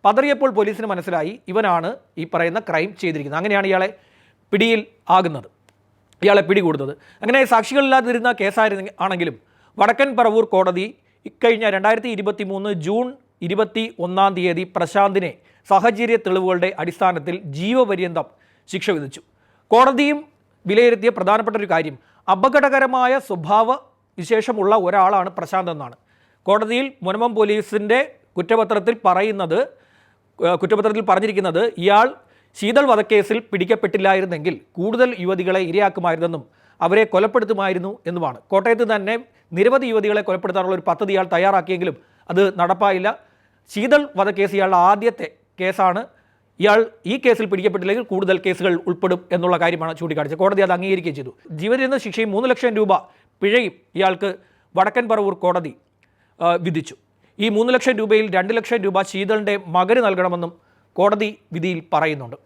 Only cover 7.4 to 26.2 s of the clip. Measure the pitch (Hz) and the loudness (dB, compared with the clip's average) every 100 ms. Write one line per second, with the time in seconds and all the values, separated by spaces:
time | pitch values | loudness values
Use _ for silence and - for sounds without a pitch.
7.4 | 262 226 214 269 269 262 240 240 240 240 | 4 2 2 0 4 2 2 -2 -2 -2
8.4 | 196 202 220 202 190 - 190 180 170 117 | -2 0 0 0 -10 -6 -4 -2 -4 -6
9.4 | _ _ _ - 208 233 277 240 233 220 | _ _ _ 0 2 2 0 2 2 2
10.4 | 220 190 185 180 208 - _ _ - _ | 2 2 0 -2 -8 -12 _ _ -20 _
11.4 | 233 226 220 190 202 226 240 214 202 202 | 0 2 0 0 0 0 -2 -4 -4 -6
12.4 | 196 196 208 185 156 214 254 269 _ _ | -8 -6 -6 -6 -4 -4 -4 -10 _ _
13.4 | 175 196 214 220 226 - 175 185 196 185 | -6 -2 -2 -4 -8 -6 -4 2 2 2
14.4 | 180 170 185 196 170 202 202 196 175 - | -2 -2 -6 -6 -2 0 2 0 -4 -10
15.4 | _ _ _ 196 226 208 233 226 214 185 | _ _ _ 2 2 0 0 0 0 -2
16.4 | 185 180 185 190 170 170 190 170 143 180 | 0 0 -2 -2 -8 0 0 0 -6 -10
17.4 | 185 139 190 254 233 190 180 165 151 _ | -10 -8 -2 2 2 0 -4 -4 -8 _
18.4 | _ _ _ 185 214 165 139 - _ _ | _ _ _ -6 -4 -4 -6 -14 _ _
19.4 | _ _ _ 226 262 254 285 294 302 _ | _ _ _ 6 6 4 0 -2 -6 _
20.4 | _ _ 170 208 240 226 226 208 185 214 | _ _ 0 4 4 4 0 0 0 0
21.4 | 226 214 196 165 156 131 _ _ - 214 | 0 -4 -2 -2 -2 -10 _ _ -2 0
22.4 | 262 285 269 269 262 254 247 262 262 180 | 4 4 4 2 2 2 0 0 -2 -8
23.4 | 156 208 226 269 _ _ _ - 165 220 | 0 2 2 -2 _ _ _ -14 -2 -2
24.4 | 220 214 190 220 180 196 190 202 180 180 | 0 -2 2 2 2 2 4 2 -2 -8
25.4 | 165 190 180 156 127 120 _ _ | -4 -4 -4 -8 -12 -18 _ _